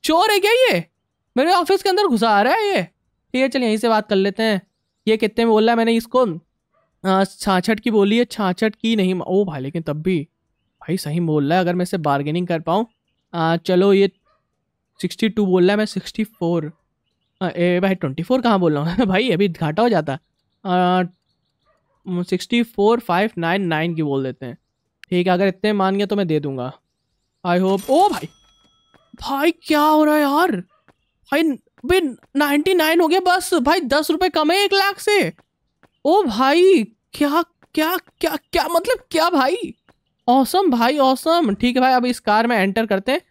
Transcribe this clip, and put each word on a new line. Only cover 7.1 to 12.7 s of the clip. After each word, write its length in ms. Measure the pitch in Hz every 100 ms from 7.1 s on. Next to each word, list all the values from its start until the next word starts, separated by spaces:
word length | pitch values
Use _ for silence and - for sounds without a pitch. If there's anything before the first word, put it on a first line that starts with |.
| 190
छाछठ 560 | 196 - - 185 180 214
की 120 | 247
बोली 260 | 214 202 226
है, 80 | 240
छाछठ 500 | - 196 180 220 -
की 200 | 220 226
नहीं। 180 | 185
ओ 320 | 185 - 185 202
भाई, 160 | 147
लेकिन 200 | 131 165
तब 200 | 160 147
भी 260 | 156 180 143 _ _ _ _ _
भाई 160 | - 185
सही 220 | 147 160
बोल 300 | 170 151 139
रहा 80 | 175
है, 60 |
अगर 120 | 175 180
मैं 80 |
इससे 140 | 180 190
बार्गेनिंग 500 | 147 139 143 165 180
कर 120 | 165
पाऊँ। 260 | 165